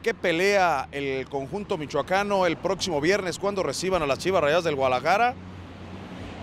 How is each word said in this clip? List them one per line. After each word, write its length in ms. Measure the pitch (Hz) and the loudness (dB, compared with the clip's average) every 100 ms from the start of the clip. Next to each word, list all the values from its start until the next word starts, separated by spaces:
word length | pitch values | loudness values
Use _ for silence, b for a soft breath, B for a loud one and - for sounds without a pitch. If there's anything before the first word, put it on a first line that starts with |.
¿Qué 120 | 226 | -2
pelea 760 | - 185 165 196 202 175 139 - | -2 0 2 4 4 4 2 -2
el 380 | 139 139 135 123 | -6 -4 -4 -4
conjunto 480 | 139 135 190 202 185 | -6 -6 -6 -4 -6
michoacano 720 | 143 143 139 190 202 196 180 | -2 -2 0 0 2 2 2
el 100 | 156 | 0
próximo 420 | 170 185 190 147 | -2 -2 0 0
viernes 360 | 160 202 185 - | 2 2 0 -2
cuando 240 | 196 196 | -2 0
reciban 380 | 156 127 185 185 | -2 -2 0 0
a 60 | 143 | 2
las 120 | 127 | 0
Chivas 220 | 170 190 | 2 4
Rayadas 240 | 147 170 | 4 4
del 120 | 170 139 | 2 2
Guadalajara? 580 | 131 127 147 196 240 269 - - - - - - - - - - | 2 2 4 4 2 -2 -12 -16 -16 -16 -14 -14 -14 -12 -12 -6